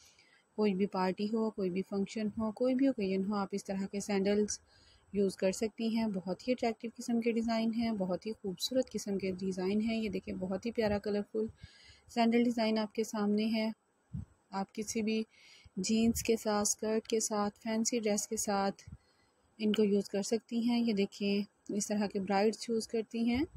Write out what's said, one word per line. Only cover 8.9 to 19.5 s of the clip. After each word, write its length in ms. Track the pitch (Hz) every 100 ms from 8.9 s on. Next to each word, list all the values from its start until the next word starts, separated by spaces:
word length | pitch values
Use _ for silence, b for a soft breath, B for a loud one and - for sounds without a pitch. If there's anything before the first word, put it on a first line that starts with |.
| 208 208 196
के 120 | 190 185
design 440 | 190 185 185 208
हैं। 160 | 220 226
ये 120 | 214
देखिए, 260 | 190 208 190
बहुत 300 | 185 190 233
ही 40 |
प्यारा 260 | 226 214 208
colorful 480 | 208 202 202 214 220 - B B B B B
sandal 340 | 240 226 233
design 340 | 240 233 220 220
आपके 260 | 214 - 220
सामने 380 | 214 208 208 220
है। 240 | 226 220 220 _ _ _ - - _ _
आप 160 | 196 190
किसी 320 | - 208 233
भी 220 | 214 220 220 B B B B -
jeans 420 | 185 220 226 226
के 140 | - 226
साथ, 280 | 220 208 208
skirt 400 | - 214 220 -
के 140 | 226
साथ, 280 | - 214 208 -
fancy 420 | 226 220 226 240
dress 260 | 214 208 -
के 100 | 220
साथ 480 | - 196 196 - - - b b b b _